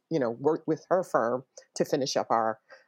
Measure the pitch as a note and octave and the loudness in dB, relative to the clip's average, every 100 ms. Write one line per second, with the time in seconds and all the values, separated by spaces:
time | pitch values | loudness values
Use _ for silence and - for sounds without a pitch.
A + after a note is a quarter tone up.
0 | - E3 A#2 A#2 C#3+ D#3+ - D#3 - C#4 | -4 0 0 0 0 0 -2 -4 0 0
1 | - C#3+ A#2 B2+ - - - - - D3+ | 2 0 2 -2 -6 -20 -8 -4 -2 0
2 | F3 - - A2+ A2 A2 _ - | 0 -2 0 2 0 -2 _ -20